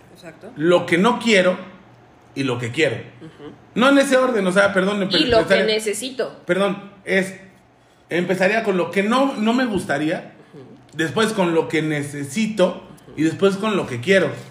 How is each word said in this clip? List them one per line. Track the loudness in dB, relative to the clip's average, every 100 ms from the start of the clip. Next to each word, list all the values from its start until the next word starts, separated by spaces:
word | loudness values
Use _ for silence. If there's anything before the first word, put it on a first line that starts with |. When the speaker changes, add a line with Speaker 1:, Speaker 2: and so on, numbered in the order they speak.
| -20
Speaker 1:
Exacto. | -20 -20 -20 -18 -2
Speaker 2:
lo | 4 4 4
que | 2
no | 2 2
quiero | 2 4 4 0 -8 -20 -20 -20 -20 _ _
y | -6
lo | -4 -2
que | -6
quiero. | 0 0 0
Speaker 1:
Ujú. | -12 -20 -20 -20 -20 -20 -8
Speaker 2:
No | 2 4
en | 4
ese | 4 2
orden, | 2 0 2
o |
sea, | 2 2
perdón, | 2 0 0
Speaker 1:
Y | -2
Speaker 2:
empe-, | 0 2
Speaker 1:
lo | 2
que |
Speaker 2:
empezaría | 4 2 2
Speaker 1:
necesito. | -2 -4 -6 -8 -6 -8 -8 -4
Speaker 2:
Perdón, | 0 0 -2 -10 -16
es, | -4 -2 -2 -10 -20 _ _ _ _ _ -8
empezaría | -4 -2 0 2 0
con | 0 -2
lo | 0
que | -2
no, | 0 2 0 0
no | 0
me | 0 0
gustaría, | -2 -2 -2 -2 -4 -8 -20 -20
Speaker 1:
Ujú. | -20 -20 -20 -18
Speaker 2:
después | -6 -4 0 -2
con | 0 0
lo | 0 0
que | -2
necesito | -2 -4 -6 -10 -8 -4 -4 0 0 0 -16 -20 -16 -2
y |
después | -2 2 0 0
con | -2 -2
lo | -4
que | -6
quiero. | 2 2 2 -4 -16